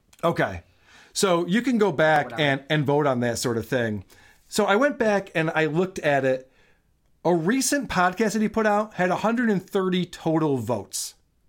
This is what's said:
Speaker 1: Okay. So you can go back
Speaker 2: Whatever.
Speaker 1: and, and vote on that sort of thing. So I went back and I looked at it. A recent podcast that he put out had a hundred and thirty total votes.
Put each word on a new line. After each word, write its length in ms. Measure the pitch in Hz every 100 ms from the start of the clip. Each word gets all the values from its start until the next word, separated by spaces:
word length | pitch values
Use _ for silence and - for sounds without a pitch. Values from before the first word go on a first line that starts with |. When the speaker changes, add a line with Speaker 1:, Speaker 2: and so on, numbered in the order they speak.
| _ -
Speaker 1:
Okay. 400 | 165 165 123 90 - _ _ - -
So 320 | - 196 170 175
you 140 | 214
can 160 | 247 233
go 160 | 208
back 380 | 151 156 151 139
Speaker 2:
Whatever. 120 | 117
Speaker 1:
and, 220 | 147 135 -
and 160 | 156 135
vote 200 | 143 143
on 140 | 123
that 180 | 120 113
sort 200 | 131 113
of 80 | 107
thing. 380 | 131 113 104 - - - _ -
So 160 | -
I 120 | 202 202
went 220 | 285 285
back 320 | 220 202 190
and 160 | 175 160
I 120 | 156 156
looked 320 | 156 185 -
at 260 | 156 139
it. 260 | 131 131 - _ _ _ _ _ _ _ 156
A 80 |
recent 540 | 175 160 262 254 285 233
podcast 420 | 180 180 180 220
that 80 | 214
he 60 | 214
put 180 | 220 214
out 280 | 208 214
had 160 | - 180
a 60 | 170
hundred 320 | 208 233 233
and 120 | 196 -
thirty 380 | 196 185 180 180
total 500 | - 165 160 156 135
votes. 560 | 107 110 92 - - - _ _